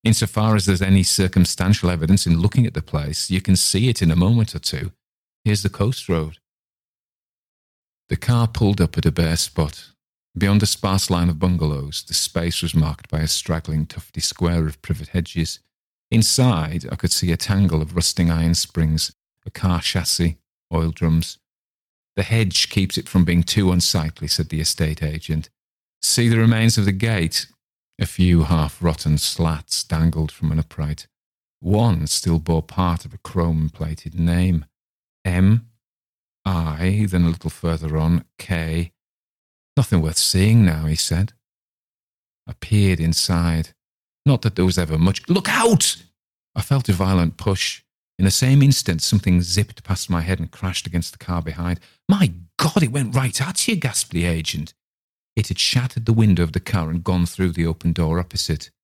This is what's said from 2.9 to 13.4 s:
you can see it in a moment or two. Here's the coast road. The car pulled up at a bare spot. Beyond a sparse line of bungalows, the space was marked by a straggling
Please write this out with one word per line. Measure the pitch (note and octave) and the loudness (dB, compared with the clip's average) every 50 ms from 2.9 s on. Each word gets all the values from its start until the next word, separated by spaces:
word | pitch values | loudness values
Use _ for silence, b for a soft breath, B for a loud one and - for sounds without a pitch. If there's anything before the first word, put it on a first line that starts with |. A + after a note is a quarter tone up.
| - D#2 D2 D2 D2+ - - - | -4 -4 -4 -4 -6 -6 -4 -2
you | F#2 F#2 | -2 -2
can | - - F#2 | 2 2 2
see | F2 - - - F#2 A2+ B2+ | 2 2 0 0 0 2 0
it | A2+ - | 0 2
in | - E2 | 2 2
a | D#2+ | 4
moment | E2+ F2 G2 A#2 A#2 A2 - - | 4 4 4 4 2 2 0 -4
or | - | -8
two. | - - - C#2+ D2 F#2 - _ _ _ _ _ _ _ _ _ _ | -8 -6 -6 -6 -8 -10 -12 _ _ _ _ _ _ _ _ _ _
Here's | G#2+ G#2 G2+ | 0 0 0
the | G2 G2 | -2 -4
coast | - - G2+ G2 - - - - | -2 -2 -2 -2 -2 -4 -4 -2
road. | F2+ E2 D#2 D#2 D#2 _ _ _ _ _ _ _ _ _ _ _ _ _ _ _ _ _ _ _ _ _ _ _ _ _ _ _ _ _ _ _ _ _ _ _ | -2 -2 -2 -4 -10 _ _ _ _ _ _ _ _ _ _ _ _ _ _ _ _ _ _ _ _ _ _ _ _ _ _ _ _ _ _ _ _ _ _ _
The | - | -8
car | - - - A#2+ A#2+ A#2 A2+ | -4 0 0 2 2 2 0
pulled | - - A2+ G2 G2 F2+ | 0 0 0 2 2 2
up | F2 E2 - | 0 0 0
at | - - | 0 0
a | E2 | 0
bare | D2 - E2+ D#2+ E2 | 0 0 0 0 0
spot. | E2 - - _ - D#2 D2+ - - - - _ _ _ _ _ _ _ _ _ - | -2 -2 -4 _ -2 -2 -2 -4 -12 -20 -20 _ _ _ _ _ _ _ _ _ -2
Beyond | G2+ G2 G2+ G#2+ | 2 4 4 4
a | A2 | 2
sparse | - - - - G2+ F#2+ G2 - - | 2 -2 -2 -2 0 0 0 0 0
line | F#2 F2 F2 F2 | 0 2 2 0
of | E2 D2+ | 0 0
bungalows, | F#2 F2+ F2+ E2 D#2 D2+ D2 C#2 C#2 C#2+ D2+ - - | 0 0 2 2 0 -2 -2 -4 -6 -8 -10 -12 -10
the | - - | -6 -6
space | - - - - - E2+ E2+ - - | -4 -4 -4 -4 -4 -4 -2 -4 -4
was | - E2 - | -6 0 0
marked | E2 D2+ D2 D2 - - - | 2 0 0 -2 -8 -10 -6
by | - D#2 | -4 -2
a | D#2 D#2 | -2 -2
straggling | - - | -2 -4